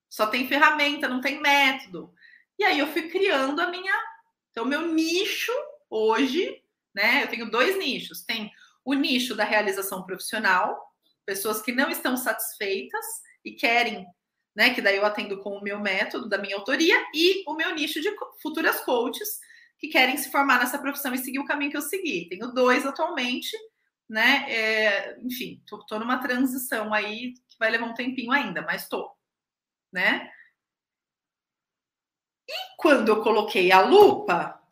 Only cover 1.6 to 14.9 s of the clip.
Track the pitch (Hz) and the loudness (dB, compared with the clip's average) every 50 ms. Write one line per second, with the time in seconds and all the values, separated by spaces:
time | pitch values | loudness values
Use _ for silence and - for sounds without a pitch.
1.6 | 277 262 269 - - - 175 156 143 - _ _ - - - _ _ _ _ - | 4 4 2 -2 -8 -12 -14 -14 -14 -14 _ _ -20 -20 -20 _ _ _ _ 0
2.6 | 415 370 302 294 277 - - 339 320 - - 381 392 392 311 269 269 277 294 330 | 0 2 2 2 0 -2 -2 -4 -4 -2 -2 0 2 2 2 2 0 0 0 -2
3.6 | 349 349 349 370 381 381 415 440 - - - - _ _ _ _ _ _ - 226 | -2 -2 -4 -6 -4 -4 -4 -4 -4 -8 -14 -20 _ _ _ _ _ _ -8 -6
4.6 | 233 262 285 311 339 339 320 320 320 330 339 370 427 - - - - - 480 571 | -2 -2 -2 -2 -2 0 0 0 0 2 0 0 -2 -2 -4 -4 -2 -2 -2 -4
5.6 | 605 - - - _ - 226 220 214 220 226 226 277 254 262 349 427 539 - - | -4 -8 -14 -20 _ -6 -2 0 2 2 2 2 2 0 0 0 -2 -2 -4 -12
6.6 | _ _ _ _ _ _ - 196 208 233 254 277 226 - 233 226 233 214 208 240 | _ _ _ _ _ _ -4 0 2 2 2 2 0 -2 -4 -6 -6 -2 2 2
7.6 | 277 370 381 392 339 269 214 180 175 - 170 - - - 226 220 214 208 - - | 2 2 2 0 -2 -4 -4 -4 -8 -10 -14 -14 -8 -8 -6 -6 -8 -10 -14 -18
8.6 | - _ _ _ - 254 285 269 302 320 254 247 - - 214 214 208 214 214 208 | -20 _ _ _ -4 -2 0 0 2 2 2 0 0 -2 -2 -2 0 2 2 2
9.6 | 208 202 190 196 190 - 196 185 180 185 185 185 - - 226 214 214 190 185 185 | 2 2 0 -2 -4 -4 -6 -8 -8 -8 -10 -10 -8 -6 -4 0 2 2 4 4
10.6 | 208 - - - - - _ _ _ _ _ _ - 208 196 - - 220 214 220 | 2 0 -2 -6 -10 -16 _ _ _ _ _ _ -10 -8 -6 -4 -2 -2 -2 -4
11.6 | - 254 240 262 285 339 349 - - 269 254 247 - 240 - - - - - - | -4 -4 0 0 0 0 0 -2 -2 -2 -2 -2 -2 -4 -4 -4 -6 -8 -8 -6
12.6 | 208 196 196 247 254 - - 453 453 - - - - - _ _ - - - - | -4 -4 -4 -4 -6 -6 -8 -8 -8 -8 -12 -12 -14 -18 _ _ -18 -18 -8 -2
13.6 | - 233 233 240 233 220 208 196 185 - - _ _ _ _ _ _ _ - 208 | 0 2 2 2 0 0 -4 -10 -12 -16 -20 _ _ _ _ _ _ _ 0 2
14.6 | 226 254 247 233 208 196 | 2 2 2 2 2 2